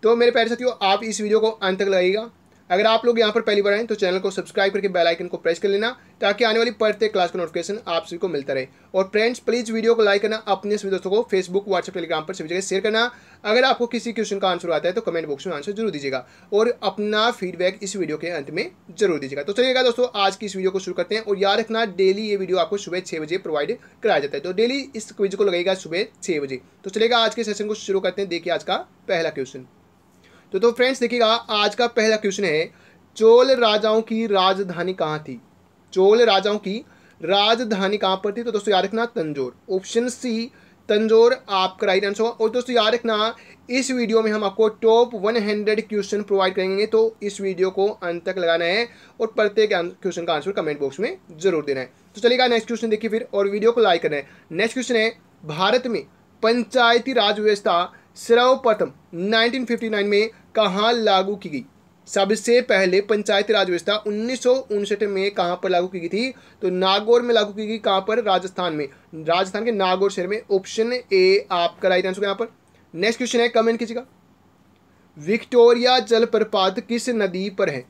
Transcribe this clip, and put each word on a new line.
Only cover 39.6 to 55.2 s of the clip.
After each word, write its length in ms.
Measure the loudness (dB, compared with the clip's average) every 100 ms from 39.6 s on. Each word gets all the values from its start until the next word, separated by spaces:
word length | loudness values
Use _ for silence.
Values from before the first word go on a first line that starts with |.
| -6
ऑप्शन 380 | -6 -2 -4 -4
सी 420 | -6 -6 -4 -6 _ -20 _ -2
तंजौर 480 | 0 4 6 6 4 -2
आपका 360 | 0 0 0 0
राइट 180 | 2
आंसर 180 | 0 -2
होगा। 100 | -4
और 160 | 0 -2
दोस्तों 260 | -2 0 2
याद 180 | 2
रखना, 400 | 0 -2 -2 -2 -4 -18 -20 -4
इस 200 | -4 -2
वीडियो 320 | -2 2 2
में 80 | 2
हम 120 | 0
आपको 240 | -2 2 0
टॉप 440 | 2 4 4 4 0
वन 200 | -2 0
हंड्रेड 480 | 0 -2 0 -2 -2
क्वेश्चन 340 | -4 -2 -4
प्रोवाइड 320 | 0 2 2
करेंगे, 320 | 0 -2 0 0
तो 300 | 2 2 0
इस 180 | -8 -6
वीडियो 300 | -6 0 -2
को 160 | 0 -2
अंत 360 | -2 -6 -6
तक 140 | -6 -2
लगाना 260 | 0 0
है 240 | 2 0 -2 -8 -20 _
और 60 | -4
प्रत्येक 440 | 0 0 2 2
आन-, 200 | 2 -2
क्वेश्चन 320 | -6 -6 -6
का 100 | -2
आंसर 180 | -2 -2
कमेंट 280 | -4 -4 -2
बॉक्स 200 | -6 -4
में 160 | -6 -6 _
जरूर 320 | -2 0 0
देना 160 | -2 -6
है। 100 | -6 _ _
तो 60 | 0
चलिएगा, 260 | 2 4 2
नेक्स्ट 200 | 2 -2
क्वेश्चन 200 | -6 -2
देखिए 220 | -2 -2
फिर, 180 | -4 -2
और 140 | -2 0
वीडियो 240 | 2 2
को 80 | 4
लाइक 220 | 4 4
करना 140 | 0 -4
है। 100 | -8 -18 _
नेक्स्ट 220 | -4 -2
क्वेश्चन 220 | -2 -2 0
है, 160 | 0 -4